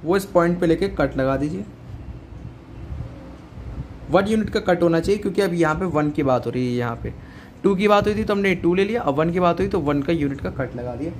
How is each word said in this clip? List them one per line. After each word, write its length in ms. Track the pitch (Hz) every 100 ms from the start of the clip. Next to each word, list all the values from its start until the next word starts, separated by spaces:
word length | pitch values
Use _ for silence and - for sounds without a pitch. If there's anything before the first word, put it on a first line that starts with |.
वो 140 | 151 196
इस 80 | 196
point 340 | 180 170 175
पे 60 | 175
लेके 220 | 165 196
cut 260 | - - -
लगा 200 | 135 135
दीजिए। 280 | 147 185 208 - - - - - - - - - - - - - - - - - - - - - - - -
One 180 | 165 202
unit 220 | 220 196
का 100 | 220
cut 220 | 202 175
होना 160 | 170 165
चाहिए, 220 | 170 202
क्योंकि 200 | 208 175
अब 120 | 196
यहाँ 220 | 170 160 160
पे 100 | 185
वन 220 | 151 151
की 120 | 147
बात 220 | 143 127 120
हो 60 |
रही 140 | 123 127
है, 80 |
यहाँ 220 | 120 120 117
पे 180 | 120 - - - - -
टू 120 | - 196
की 120 | 208
बात 200 | 208 202
हुई 80 | 208
थी 80 |
तो 100 | 208
हमने 200 | 202 196 180
टू 180 | 170
ले 100 | 180 196
लिया, 160 | 233
अब 140 | 190 139
वन 160 | 160
की 80 | 175
बात 200 | 180 170
हुई 80 | 190
तो 120 | 190
वन 200 | 147 143
का 120 | 139
unit 280 | 170 143 135
का 80 | 190
cut 240 | - 127 123
लगा 200 | 123 120
दिया। 160 | 156 165